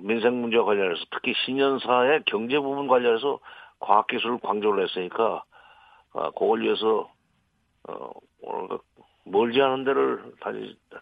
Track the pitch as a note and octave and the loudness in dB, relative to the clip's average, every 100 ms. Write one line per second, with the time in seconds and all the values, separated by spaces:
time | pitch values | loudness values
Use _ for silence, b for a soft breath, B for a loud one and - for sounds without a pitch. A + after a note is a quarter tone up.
0 | F#2 - A2+ - A#2+ A3+ G2+ G#3 F#3+ E2 | -2 2 2 2 0 2 2 2 0 -2
1 | - - B2+ A2 - C3 C#3 C3+ A2 B2 | -6 -6 -4 -4 -2 0 0 0 2 4
2 | B2 D3+ - G#2 A#2 D3 C#3 C#3 C#3 B2+ | 4 2 0 -2 0 -2 -2 -2 2 4
3 | A#2+ A2+ C#3 - B B B B - G#2 | 4 2 0 -4 B B B B 2 2
4 | - B2 A2 A#2+ G2 G2+ G#2 G2 F2+ - | 2 -2 -4 -4 -4 -2 0 0 0 -4
5 | F2+ - A2 E2 - b b b b b | -6 0 0 -2 -8 b b b b b
6 | b - D#2+ - G2 A2+ A2 G#2+ A2 G#2+ | b -6 -6 0 0 2 0 0 0 0
7 | - _ _ _ _ _ _ _ - - | -2 _ _ _ _ _ _ _ -16 -14
8 | - - - _ - - F#2 F2+ _ _ | -14 -16 -20 _ -10 -10 -8 -12 _ _
9 | _ _ - G2 A#2 A#2+ C3+ C3 C3 C3+ | _ _ -2 2 2 4 2 2 0 0
10 | C3+ A2 G2 - - G#2+ G#2+ - _ - | 0 -2 -8 -12 -10 -10 -12 -16 _ -16